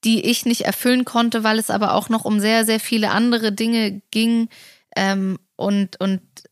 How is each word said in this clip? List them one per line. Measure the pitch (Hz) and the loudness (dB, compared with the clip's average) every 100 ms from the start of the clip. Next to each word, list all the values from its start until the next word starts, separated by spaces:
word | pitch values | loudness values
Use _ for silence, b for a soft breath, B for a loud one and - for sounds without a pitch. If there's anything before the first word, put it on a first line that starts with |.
| 220 | 2
die | 226 | 2
ich | - 240 240 | 2 -2 0
nicht | 240 | -2
erfüllen | - 196 247 254 | -2 0 0 0
konnte, | 247 233 233 226 | 0 0 0 0
weil | 220 220 | 0 0
es | 220 | 0
aber | 202 208 | 0 0
auch | 190 - | 0 0
noch | 226 | -2
um | 208 208 | 0 0
sehr, | 208 226 220 | 2 2 2
sehr | 220 | 0
viele | - 226 208 | 0 -2 0
andere | 202 240 233 220 | 2 2 2 0
Dinge | 202 226 233 214 196 _ | -2 -2 0 -2 -4 _
ging. | 214 226 233 226 B B B B - | -2 2 2 0 B B B B -2
Ähm, | 196 196 190 185 _ - | 0 0 -2 -6 _ -6
und, | 196 202 190 - | -2 0 -2 -2
und | 190 190 _ - - | -2 -2 _ -20 -14